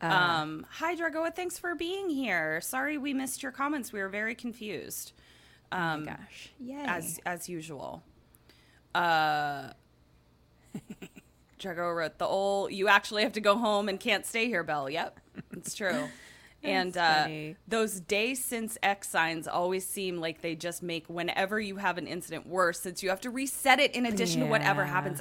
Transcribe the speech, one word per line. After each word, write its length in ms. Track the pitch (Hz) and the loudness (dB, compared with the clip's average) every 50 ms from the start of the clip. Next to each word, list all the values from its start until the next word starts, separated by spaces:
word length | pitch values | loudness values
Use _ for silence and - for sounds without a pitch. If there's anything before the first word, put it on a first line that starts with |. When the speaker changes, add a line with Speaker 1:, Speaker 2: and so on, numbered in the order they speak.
Speaker 1:
Uh, 60 | 165 | 0
Speaker 2:
Um, 600 | 165 190 180 180 175 170 160 151 156 156 160 175 - | 2 4 4 6 4 4 2 0 -2 -6 -8 -10 -12
hi, 240 | - - 311 339 359 | -8 -4 -4 -2 -2
Dragoa. 400 | 320 339 320 285 320 330 330 330 | -2 -2 -2 -2 -2 -2 -2 -2
Thanks 240 | 370 359 370 - - | -4 -6 -6 -6 -6
for 160 | - 349 339 | -6 -6 -4
being 340 | 294 339 339 381 392 392 349 | -4 -4 -4 -4 -4 -2 -2
here. 500 | 294 269 262 214 180 170 156 156 156 170 | -2 0 0 0 0 0 0 0 -2 -2
Sorry 380 | - - 254 262 269 294 302 294 | -2 -4 -2 -2 -2 -2 -2 -2
we 140 | 262 294 269 | -2 -2 -2
missed 280 | 269 262 262 - - | -2 -2 -4 -6 -6
your 80 | 277 262 | -8 -8
comments. 420 | 247 - 277 294 302 277 226 - | -4 -2 -2 -2 -2 -2 -4 -6
We 60 | 220 202 | -6 -6
were 100 | 196 190 | -4 -4
very 240 | 196 208 214 220 247 | -4 -4 -4 -4 -6
confused. 760 | - - 240 220 - 214 214 175 127 - - - - - - - - - - - - - - - - _ - | -6 -8 -10 -8 -8 -8 -8 -6 -8 -8 -8 -10 -10 -10 -12 -14 -20 -20 -20 -20 -20 -20 -20 -20 -20 _ -6
Speaker 1:
Oh 40 | - | -4
my 160 | 185 170 165 160 | -2 0 0 0
Speaker 2:
Um, 100 | 151 151 | -2 -4
Speaker 1:
gosh. 480 | - - - - - - - - - - - | -8 -10 -12 -14 -18 -18 -18 -18 -18 -16 -14
Yay. 240 | 247 247 269 285 285 | -12 -12 -10 -6 -4
Speaker 2:
as, 340 | 269 180 170 160 165 165 - - | -4 -4 -4 -4 -6 -8 -6 -6
as 220 | 175 175 170 - - | -6 -6 -6 -6 -8
usual. 560 | 175 160 160 165 147 131 - 65 - 165 - - - _ _ _ _ - _ - - - _ _ - - _ _ - | -8 -8 -8 -10 -10 -10 -10 -10 -10 -12 -16 -20 -20 _ _ _ _ -20 _ -20 -20 -20 _ _ -20 -20 _ _ 0
Uh, 800 | 175 175 170 165 160 156 151 151 147 147 147 143 139 135 135 - - _ _ _ _ _ _ _ _ _ _ _ _ _ _ _ _ - - - | 2 4 4 6 4 4 4 2 2 0 0 -2 -4 -8 -12 -14 -18 _ _ _ _ _ _ _ _ _ _ _ _ _ _ _ _ -20 -14 -14
<laughs> 60 | - - - 202 - - - - - - _ _ _ _ _ _ - | -14 -12 -14 -18 -16 -18 -20 -20 -20 -20 _ _ _ _ _ _ -10
Dragoa 360 | - 190 165 170 175 175 170 | -8 -6 -2 -2 0 0 0
wrote, 220 | 170 160 151 - - | 0 -2 -2 -2 -2
"The 80 | 175 | 0
old, 460 | - 180 196 196 196 196 196 190 - | 2 2 2 2 2 2 2 0 -2
you 160 | - 190 190 208 | 0 2 6 8
actually 340 | 196 208 - - 220 208 | 8 8 8 4 0 2
have 100 | 214 220 | 2 2
to 80 | - 214 | 2 2
go 160 | 208 208 202 | 6 6 6
home 320 | 233 240 214 208 202 208 208 | 6 6 4 4 4 2 0
and 100 | 190 190 | -2 -2
can't 280 | - 233 202 190 - | 0 2 2 2 0
stay 200 | - - 226 226 | -2 -2 0 0
here, 180 | 247 226 170 165 | 2 0 0 0
Belle." 260 | 156 151 147 135 135 | 0 -2 -2 -2 -2
Yep, 300 | 151 165 208 - - - - _ - - - - | -2 -2 -2 -4 -6 -12 -20 _ -18 -18 -16 -14
it's 220 | 202 185 - - - | -12 -12 -10 -10 -6
true. 340 | - 208 185 - - 165 - - | -2 -2 0 0 0 -2 -4 -8
Speaker 1:
<laughs> 40 | - - - - - - - - _ - | -14 -20 -20 -20 -20 -20 -20 -16 _ -2
Speaker 2:
And, 280 | 196 190 190 180 180 180 | 0 2 2 2 0 0
Speaker 1:
That's 260 | 180 170 160 156 151 | 2 4 6 6 6
Speaker 2:
uh, 20 | 151 | 4
Speaker 1:
funny. 320 | 131 156 156 156 151 180 - - - | 2 -2 -6 -8 -8 -10 -10 -6 -2
Speaker 2:
"Those 320 | 220 226 220 214 196 185 | 0 2 2 0 -2 -4
day 340 | 165 - 208 202 220 247 269 | -2 0 2 2 2 0 -2
since 440 | 254 - - 247 226 220 208 - - | -2 -4 -4 -4 -4 -4 -4 -4 0
X 280 | - 196 202 202 - - | 2 2 2 0 -2 -2
signs 360 | - 170 160 165 165 160 151 | 2 2 2 2 0 -4 -4
always 400 | - - 170 175 180 190 190 190 | -2 0 0 2 2 0 -2 -4
seem 300 | - - 196 190 185 180 | -4 -6 -4 -4 -4 -2
like 240 | 170 160 165 160 - | -2 -4 -4 -6 -4
they 140 | - 165 165 | -6 -6 -4
just 280 | 160 170 175 170 - | -4 -4 -6 -6 -6
make 240 | 180 175 165 165 160 - | -6 -4 -4 -4 -6 -6
whenever 500 | 170 175 170 180 - - 196 190 214 220 | -6 -4 -2 0 2 2 2 2 0 -2
you 160 | 214 196 196 | -2 -4 -4
have 220 | 196 202 180 175 180 | -2 0 0 0 0
an 80 | 151 | -4
incident 400 | - 156 180 - - 165 151 - | -6 -6 -8 -8 -8 -10 -10 -8
worse, 340 | - 175 185 180 170 175 - | -2 2 2 4 4 2 0
since 220 | - 185 180 - | -4 -8 -6 -4
you 80 | 196 185 | -2 0
have 100 | 190 190 | 0 -2
to 80 | - 254 | -2 -6
reset 500 | 233 262 277 269 - - - 269 262 269 | -4 -4 -4 -4 -2 2 6 6 8 8
it 140 | 285 - - | 6 4 4
in 120 | 240 247 | 2 0
addition 340 | 233 214 190 185 175 165 165 | 2 2 2 2 2 2 2
to 60 | - | 2
whatever 340 | 151 220 - - 196 196 196 | 4 4 4 6 4 4 4
Speaker 1:
Yeah. 80 | 185 147 | 2 2
Speaker 2:
happens." 320 | 143 185 190 190 170 143 | 2 0 0 0 -2 -2